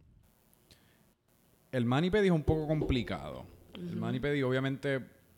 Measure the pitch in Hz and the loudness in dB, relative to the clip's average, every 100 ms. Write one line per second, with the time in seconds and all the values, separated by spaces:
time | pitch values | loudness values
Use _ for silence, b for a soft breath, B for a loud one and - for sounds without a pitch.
0 | - - _ _ _ _ _ b b b | -20 -20 _ _ _ _ _ b b b
1 | _ _ _ _ _ _ _ 131 117 131 | _ _ _ _ _ _ _ -2 2 2
2 | 180 208 196 165 143 156 151 156 135 131 | 2 4 4 4 4 0 0 0 2 0
3 | 107 87 73 65 - - - - 175 110 | -2 -6 -8 -12 -14 -20 -18 -12 -8 -6
4 | 113 127 139 147 127 131 135 135 139 135 | -4 -2 -2 0 0 0 0 -2 -2 -4
5 | - - _ | -6 -18 _